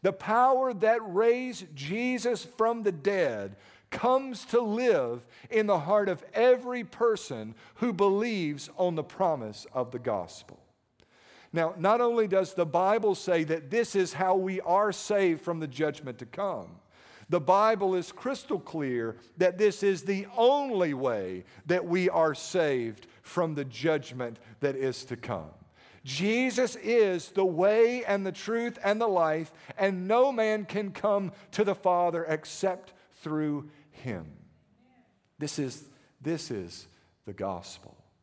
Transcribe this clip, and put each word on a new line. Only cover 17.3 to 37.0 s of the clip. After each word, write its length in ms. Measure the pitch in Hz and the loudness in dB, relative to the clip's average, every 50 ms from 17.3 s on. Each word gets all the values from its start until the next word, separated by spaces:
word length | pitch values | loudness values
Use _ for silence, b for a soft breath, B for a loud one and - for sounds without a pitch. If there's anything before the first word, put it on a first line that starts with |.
| 160 175 | 0 0
Bible 560 | 147 120 185 196 208 220 226 208 196 190 190 | 4 6 6 6 6 4 4 4 2 0 0
is 160 | 180 170 - | 0 -2 -4
crystal 480 | - - - 247 277 - - - - 185 | -12 -8 -6 -6 -6 -6 -4 -6 -6 -6
clear 560 | - - - 165 147 135 123 120 113 113 110 113 B B B - | -6 -8 -6 -4 -4 -2 -2 -2 -2 -4 -6 -8 B B B 2
that 200 | 180 185 175 180 | 2 2 2 4
this 240 | 214 208 190 - | 2 2 2 2
is 220 | - 202 196 170 131 | 0 0 0 0 -2
the 240 | 165 202 190 202 196 - | -4 -4 -4 -4 -6 0
only 580 | - 226 247 277 285 285 269 240 196 180 160 143 | 4 6 6 6 6 2 0 0 0 0 0 0
way 520 | 131 131 131 117 104 98 92 92 92 90 B B B B | 0 0 0 0 0 -4 -6 -8 -10 -12 B B B B
that 200 | 151 175 185 170 | 0 0 0 0
we 240 | 175 170 190 180 175 | 0 0 2 2 2
are 260 | 156 165 160 156 147 | 4 4 2 2 2
saved 720 | - - - - 185 165 151 139 127 120 113 107 - - b b b | -2 -8 -4 0 0 2 2 2 0 -2 -4 -8 -10 -18 b b b
from 340 | b - - - 175 165 156 | b -8 -2 -2 -2 -2 -2
the 80 | 147 139 | -4 -6
judgment 760 | 131 117 113 127 165 156 151 - - - 127 127 120 117 107 B B 113 B | -8 -8 -4 0 0 0 0 -2 -8 -10 -8 -8 -8 -10 -12 B B -14 B
that 160 | - 143 135 | -2 -2 -2
is 300 | 131 135 131 123 - - | 0 -2 -2 -2 -4 -8
to 100 | - 123 | -12 -12
come. 340 | 117 - - 117 92 78 76 80 - - _ b b b b b b b | -10 -6 -6 -6 -6 -6 -12 -18 -20 -20 _ b b b b b b b
Jesus 720 | 135 131 139 175 202 220 240 254 262 226 240 254 240 240 | -10 -6 -2 0 0 2 2 0 0 0 0 -2 -2 -2
is 540 | 226 185 202 233 240 220 196 185 175 165 - | -6 -4 0 4 4 4 4 2 -2 -4 -4
the 160 | - 196 190 | -2 0 0
way 580 | 185 175 156 180 202 214 220 233 233 247 247 233 | 2 2 4 4 4 6 6 4 4 4 0 -2
and 220 | - 202 196 190 | -2 -2 -2 -2
the 80 | 190 180 | -4 -6
truth 440 | - - - 226 233 233 240 233 - - | -8 -6 -4 -2 -2 -2 -4 -6 -4 -2
and 160 | 196 208 214 | -2 0 0
the 80 | 233 226 | 0 2
life, 460 | 196 180 165 160 156 160 165 156 B B B B B B | 2 2 2 2 2 -2 -4 -8 B B B B B B
and 320 | 196 196 196 180 180 190 | 0 0 0 -2 0 2
no 240 | 220 233 254 277 269 | 4 4 4 4 4
man 320 | 226 220 214 214 214 208 | 2 0 2 0 -2 -4
can 260 | - - 202 214 196 | -4 -6 -6 -6 -6
come 400 | - - - 208 208 202 196 180 B B B B - | -8 -2 0 2 2 2 0 -2 B B B B -2
to 100 | - 214 | 0 0
the 100 | 202 196 | 0 0
Father 520 | 196 - 190 180 175 175 175 165 170 165 | 0 2 2 2 4 2 0 0 -2 -2
except 640 | 156 156 156 - - - - - 190 180 - - - - b b b _ _ | -2 -4 -4 -4 -8 -10 -2 -2 -2 -2 -2 -10 -20 -20 b b b _ _
through 480 | - 160 156 156 151 151 147 143 139 151 B B B B | -10 -6 -4 -2 -2 -2 -2 -4 -6 -10 B B B B
him. 360 | _ - - 131 110 90 80 76 71 - - _ _ _ _ _ _ _ _ _ _ _ _ _ _ _ _ _ _ _ | _ -14 -10 -8 -8 -8 -10 -14 -18 -20 -20 _ _ _ _ _ _ _ _ _ _ _ _ _ _ _ _ _ _ _
This 180 | 147 147 - - | -8 -8 -4 -4
is, 280 | 143 131 120 - - - b b b b b b | -4 -4 -6 -10 -18 -20 b b b b b b
this 300 | 131 143 165 156 160 - | -6 -4 -4 -4 -4 -6
is 340 | 127 104 92 87 - - - - b b | -6 -6 -6 -10 -14 -18 -20 -20 b b